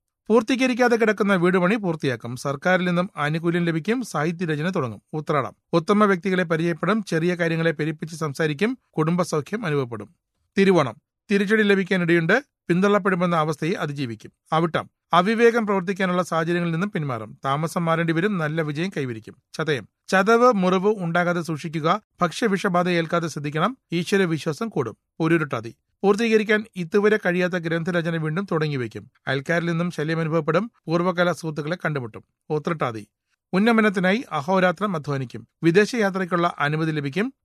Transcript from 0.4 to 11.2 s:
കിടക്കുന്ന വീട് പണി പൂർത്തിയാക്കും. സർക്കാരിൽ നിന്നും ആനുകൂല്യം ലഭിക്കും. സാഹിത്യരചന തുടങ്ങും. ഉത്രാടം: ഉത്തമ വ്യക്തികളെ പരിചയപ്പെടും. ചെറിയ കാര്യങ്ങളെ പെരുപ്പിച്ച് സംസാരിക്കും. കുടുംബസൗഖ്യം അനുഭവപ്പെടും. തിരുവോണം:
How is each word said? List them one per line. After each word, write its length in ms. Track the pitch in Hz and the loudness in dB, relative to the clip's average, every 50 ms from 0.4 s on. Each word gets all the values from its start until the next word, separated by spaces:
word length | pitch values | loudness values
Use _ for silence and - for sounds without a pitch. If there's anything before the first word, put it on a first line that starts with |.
| 226 - 269 226 262 254 247 220 247 240 240 | 4 2 2 2 2 0 2 2 4 4 4
കിടക്കുന്ന 380 | 220 226 214 214 208 214 202 202 | 4 2 2 2 2 2 2 2
വീട് 240 | 180 165 180 180 190 | 2 2 2 2 2
പണി 180 | 175 175 220 | 2 2 0
പൂർത്തിയാക്കും. 560 | 240 202 175 160 156 - 139 123 113 - - 127 | 0 -2 -2 -4 -2 -2 -4 -4 -4 -6 -10 -12
സർക്കാരിൽ 480 | 123 - 143 139 139 - 180 185 180 185 | -8 -6 -6 -6 -2 0 2 2 2 2
നിന്നും 240 | 180 175 175 180 202 - | 0 0 0 -2 -2 -4
ആനുകൂല്യം 480 | 151 147 147 156 165 165 170 165 175 170 | -4 -4 -2 -2 -2 -2 -2 0 0 0
ലഭിക്കും. 340 | 170 160 165 151 208 226 262 226 | 0 -2 -2 -2 -2 -2 -2 -4
സാഹിത്യരചന 680 | - - 156 151 165 170 165 190 156 156 147 151 185 | -4 -4 -2 -2 -2 -2 -2 -4 -4 -2 -2 -2 -2
തുടങ്ങും. 300 | 190 185 135 117 104 95 - _ - | -2 -2 -4 -4 -6 -10 -14 _ -10
ഉത്രാടം: 420 | 156 151 - 156 143 120 101 - _ _ _ - | -8 -4 -2 -2 -2 -2 -2 -8 _ _ _ -2
ഉത്തമ 320 | 170 160 - 208 208 214 | 0 2 2 4 4 4
വ്യക്തികളെ 400 | 196 196 175 - 196 185 180 185 | 4 4 2 0 -2 0 0 0
പരിചയപ്പെടും. 560 | 160 170 156 170 170 165 - - 170 208 226 196 | 0 0 0 0 -2 -2 -2 -2 0 0 -2 -2
ചെറിയ 300 | - 165 160 160 180 180 | -2 -2 0 0 0 0
കാര്യങ്ങളെ 380 | 170 175 165 165 165 165 165 160 | 0 0 0 0 0 0 0 0
പെരുപ്പിച്ച് 440 | 151 151 156 160 156 - 156 170 | 0 -2 -4 -4 -6 -10 -12 -8
സംസാരിക്കും. 560 | 151 160 151 135 - 165 151 151 139 202 226 262 - _ _ _ | -8 -6 -6 -2 -2 -2 -2 0 0 0 -2 -2 -4 _ _ _
കുടുംബസൗഖ്യം 720 | - 156 160 175 175 180 - - 156 139 - - 220 226 | 0 0 2 2 0 0 0 -2 -4 -4 -4 -6 -6 -4
അനുഭവപ്പെടും. 460 | 165 147 143 131 120 120 107 104 - _ _ _ _ _ _ _ _ _ | -2 -2 -2 -2 -4 -6 -10 -12 -14 _ _ _ _ _ _ _ _ _
തിരുവോണം: 400 | 196 196 190 190 165 143 120 110 - _ _ _ _ | 4 4 6 6 6 4 2 -2 -10 _ _ _ _